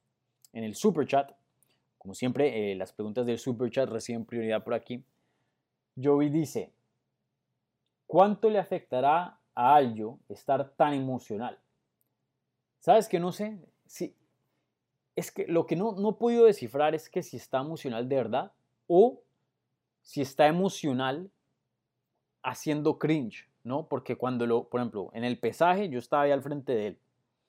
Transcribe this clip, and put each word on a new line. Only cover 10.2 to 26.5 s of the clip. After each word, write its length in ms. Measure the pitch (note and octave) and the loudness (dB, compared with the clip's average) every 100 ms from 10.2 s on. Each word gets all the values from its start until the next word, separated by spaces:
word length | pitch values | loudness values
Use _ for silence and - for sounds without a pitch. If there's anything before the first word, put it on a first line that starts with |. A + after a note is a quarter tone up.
| _ | _
estar 420 | G#2 - C3+ C3+ | -14 -2 -2 -2
tan 240 | - D3 | 0 0
emocional?" 640 | C#3+ C3 B2+ - G#2 A#2+ - _ _ _ _ _ _ _ _ _ _ _ _ | 0 -4 -6 -6 -8 -8 -12 _ _ _ _ _ _ _ _ _ _ _ _
¿Sabes 300 | - G#3+ - | 4 4 4
que 120 | F3 | -2
no 120 | F3 | -2
sé? 260 | - G#3 G#3 - _ _ | -6 -10 -10 -20 _ _
Sí. 280 | - - - _ _ _ _ _ _ _ _ _ | -10 -10 -10 _ _ _ _ _ _ _ _ _
Es 160 | - E3 | -10 -10
que 160 | - - | -8 -2
lo 200 | E3+ E3 | 0 0
que 100 | E3 | -2
no, 160 | A3 | -2
no 180 | F#3+ G#3 | -2 -2
he 40 | |
podido 320 | G#3 A#3 A#3 A3+ | 0 0 6 6
descifrar 480 | - A#2 C#3 D3+ | 6 -2 0 0
es 160 | D#3 - | 0 -4
que 120 | F#3 | -8
si 140 | - A#2+ | -8 -12
está 220 | - C3 | -6 -4
emocional 500 | C#3+ C3+ C#3 A2+ B2+ | -4 -6 -6 -6 -2
de 80 | C3+ | -2
verdad 360 | A2 B2 G3 _ _ _ - | 0 -2 -4 _ _ _ 2
o 340 | F3 A#3+ C4+ _ _ _ _ _ _ _ _ | 6 6 4 _ _ _ _ _ _ _ _
si 220 | _ - | _ -6
está 240 | C3 - D3+ | -6 4 4
emocional 840 | F3 F#3+ - D3+ B2+ C3 C#3+ F#3+ _ _ _ _ _ _ _ _ _ _ _ | 4 0 -2 -4 -2 -2 -4 -10 _ _ _ _ _ _ _ _ _ _ _
haciendo 560 | B2+ B2 D#3 D3+ D3+ D3+ | -10 -8 -4 0 0 0
cringe, 480 | D3+ D#3 A2+ - - _ | 0 0 -2 -10 -20 _
¿no? 220 | A#2 C#3 D#3+ | -8 -8 -4
Porque 300 | C3+ - A#2 | -8 -6 -6
cuando 300 | B2+ B2 A#2 | -4 -2 0
lo, 220 | A#2 A#2+ | 0 0
por 120 | B2 | -4
ejemplo, 300 | A#2+ G2+ F2+ | -4 -6 -10
en 120 | A2+ | -6
el 140 | A#2+ A#2+ | -4 -2
pesaje, 520 | A#2 - E3+ F#3 G3+ | -4 2 2 2 -2
yo 80 | B2 | -6
estaba 240 | - D3 | -2 0
ahí 80 | C#3+ | 2
al 120 | C#3 | 2
frente 300 | C#3 | -2